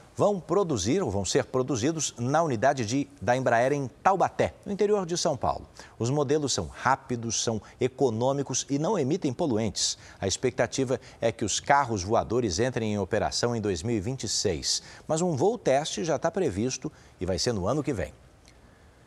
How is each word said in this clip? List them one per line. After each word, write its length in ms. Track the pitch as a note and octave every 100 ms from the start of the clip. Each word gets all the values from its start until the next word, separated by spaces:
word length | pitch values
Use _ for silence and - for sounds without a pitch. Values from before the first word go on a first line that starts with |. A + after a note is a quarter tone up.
| - -
vão 240 | F3 G3+
produzir 600 | - F3 F#3 B2 F2+ F3+
ou 80 | D3+
vão 120 | G2 F#2
ser 180 | D3
produzidos 720 | B2 C3 B2+ C3 B2+ D#3+ C#3 -
na 240 | A#2+ D3+
unidade 440 | E3+ A#2 C3 C3 G#2+
de, 200 | C3+ C3+ -
da 160 | G2 B2+
Embraer 380 | B2+ A#2 C3
em 120 | C#3+ C3
Taubaté, 680 | - F#3 G3 D3 - A2 -
no 80 | -
interior 320 | G3+ G#3 G#3
de 140 | F3 E3+
São 180 | F3 C3+
Paulo. 320 | F2 - - - - -
Os 100 | A#2
modelos 460 | D3 C3+ D3+ C#3
são 160 | - D#2
rápidos, 720 | - B2 C3 - A#2+ A2+ G#2+
são 160 | - A2 - -
econômicos 840 | B2+ - C3 A2 B2+ C#3 C#3 B2+ -
e 80 | C#3
não 200 | D#3+ F#3
emitem 320 | B2+ D#3 D3
poluentes. 680 | A#2+ E3 G#2+ A2 - - - - -
A 80 | G2
expectativa 720 | - B2+ - B2 - B2+ G#2 - -
é 100 | A#2
que 140 | -
os 160 | G#2+ -
carros 420 | - C#3+ B2+ G#2+
voadores 560 | F2+ A2 D2+ A#2 A#2 E2
entrem 360 | B2+ B2 A2
em 40 | G#2
operação 560 | F#2+ G#2 D#2+ - A#2+
em 60 | A#2
dois 220 | G#2 F2
mil 120 | F#2
e 60 | A2+
vinte 240 | F#2+ C3
e 40 | G#2+
seis, 540 | - G#2 D#2 - - - - -
mas 140 | D#3
um 160 | F3+ C3+
voo 220 | F3+ A#3+
teste 440 | D#3 C3+ D#3 -
já 160 | E3+ D3
tá 120 | E3
previsto 600 | G3 D#3+ F#2 B2 - D3+ - - -
e 60 | F2+
vai 120 | F2+
ser 140 | -
no 140 | A2 F2+
ano 160 | D3+
que 100 | C#3
vem. 220 | A2 - - - - - - - - - -